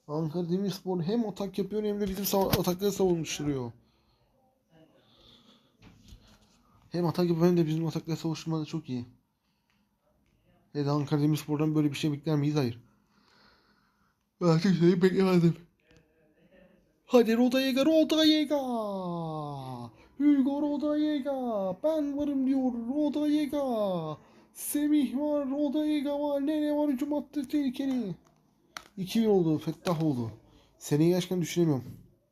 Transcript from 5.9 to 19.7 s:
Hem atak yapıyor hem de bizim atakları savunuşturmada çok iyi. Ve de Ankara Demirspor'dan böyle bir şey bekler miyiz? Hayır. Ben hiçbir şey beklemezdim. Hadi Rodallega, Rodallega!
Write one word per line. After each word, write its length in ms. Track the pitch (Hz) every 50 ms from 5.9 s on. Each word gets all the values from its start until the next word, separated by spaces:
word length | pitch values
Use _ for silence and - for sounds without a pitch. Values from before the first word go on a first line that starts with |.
| - - - - - - - - - _ _ _ _ _ _ _ _ _ _ _
Hem 160 | - 170 175
atak 220 | 160 147 - 180 170
yapıyor 180 | 170 160 170
hem 100 | 180 180
de 100 | 170 165
bizim 200 | 151 156 160 165
atakları 300 | 156 - 165 156 165 160
savunuşturmada 480 | 151 - 165 156 - - 165 160 160 151
çok 240 | - - 170 - -
iyi. 160 | 127 123 120 - - _ _ _ _ _ _ _ _ _ _ _ _ _ _ _ _ _ _ _ _ _ _ _ _ _ _ _ _ _ _ _ -
Ve 100 | 147 143
de 60 | 139
Ankara 300 | 143 151 143 - 156 147
Demirspor'dan 540 | 143 151 156 147 - - 151 143 156 156 151
böyle 160 | 156 151 147
bir 60 | 139
şey 160 | - - 156
bekler 240 | 143 139 - 160 156
miyiz? 200 | 147 143 147 147
Hayır. 240 | 151 135 117 110 - - _ _ _ _ _ _ _ _ _ _ _ _ _ _ _ _ _ _ _ _ _ _ _ _ _ _ _ _ _ _ _
Ben 160 | 180 175 160
hiçbir 180 | 160 170 202 180
şey 280 | 160 175 175 190 175
beklemezdim. 540 | 180 185 180 190 190 190 185 180 165 170 151 - - _ _ _ _ _ _ - _ _ _ _ _ _ _ _ _ _ _ - - _ _ _ _ _ _ _ _
Hadi 300 | - - 247 226 208 226
Rodallega, 500 | 226 247 254 247 262 269 269 254 262 277
Rodallega! 720 | 311 320 320 311 - 320 311 311 311 311 311 302 - 302 285 269 254 240 226 214 208 196 190 185 175 175 170 165 160 156 156 151 147 143 139 131 131